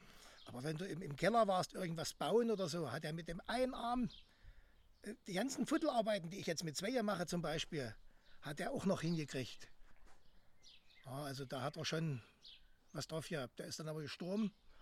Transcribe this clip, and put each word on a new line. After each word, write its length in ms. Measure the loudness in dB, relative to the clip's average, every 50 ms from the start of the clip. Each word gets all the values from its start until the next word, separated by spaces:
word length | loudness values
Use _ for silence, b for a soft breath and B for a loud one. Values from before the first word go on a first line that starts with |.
| B B B B B B B B B
Aber 180 | -10 -8 -4 -2
wenn 140 | -2 0 -2
du 80 | -2
im, 160 | -4 -4 -4
im 160 | -4 -4 -2 4
Keller 280 | 4 6 8 8 8
warst, 280 | 8 6 4 4 2 0
irgendwas 400 | -2 -2 0 0 0 -2 -4 -2
bauen 380 | 0 2 6 6 6 6 6
oder 180 | 4 2 2 0
so, 200 | 0 0 -2 0
hat 140 | -2 -2 -2
er 80 | -2
mit 160 | -2 -4 -4 -4
dem 140 | -6 -6 -2 0
einen 260 | 2 2 2 2 0
Arm, 360 | -2 0 0 2 2 2 0 -2 -4 -18 b b b b b b b b b b b b -20 -20 -14
äh, 120 | -10 -10 -10 -8 -6 -4
die 60 | 0
ganzen 320 | 0 0 0 2 0 0
Futtelarbeiten, 640 | 2 2 4 4 4 4 4 4 4 2 2 0 -2
die 100 | -6 -4
ich 60 | -2
jetzt 180 | -2 0 0 -2
mit 140 | -4 -2 -2
Zweier 260 | 0 2 2 2 4
mache 220 | 4 2 2 0
zum 160 | 0 0 0
Beispiel, 520 | 2 2 0 0 0 -2 -2 -2 -2 -2 -4 -8 -14 b b b b b b b
hat 220 | b -6 -4 -2
er 100 | -2 -2
auch 140 | 0 2 4
noch 160 | 4 4 4
hingekriegt. 640 | 4 2 2 2 0 0 0 -2 -2 -2 -4 -10 -12 -12 -12 -14 -14 -14 -14 -14 -14 -14 -14 -16 -16 -18 -20 -20 -20 -20 -20 -20 -20 -20 -20 -20 -20 -20 -20 -16 -12
Ja, 200 | -8 -6 -6 -4
also 200 | -4 -4 -4 -4
da 200 | -4 -2 -2 -2
hat 120 | -2 -2
er 80 | -2 -2
schon 380 | 0 2 2 2 2 0 -2 -4 B B B B B -18 -18 -20 -20 -20 -20 -18 -10 -6
was 140 | -6 -6 -4
drauf 200 | -4 -4 -4 -2
gehabt. 320 | -2 -4 -4 -4 -6 -8
Der 60 | -8
ist 160 | -6 -6 -6
dann 80 | -4 -4
aber 140 | -4 -4 -4
gestorben. 500 | -6 -4 -4 -2 0 2 2 2 2 0 -4 -18 b b b